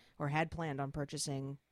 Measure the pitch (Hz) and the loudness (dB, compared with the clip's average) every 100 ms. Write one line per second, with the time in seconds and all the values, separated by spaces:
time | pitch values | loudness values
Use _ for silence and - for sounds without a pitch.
0 | - - 147 151 160 156 160 135 139 151 | -16 -2 2 4 2 0 -2 0 -2 0
1 | 143 143 147 139 135 139 _ | -2 -2 -2 -2 -2 -6 _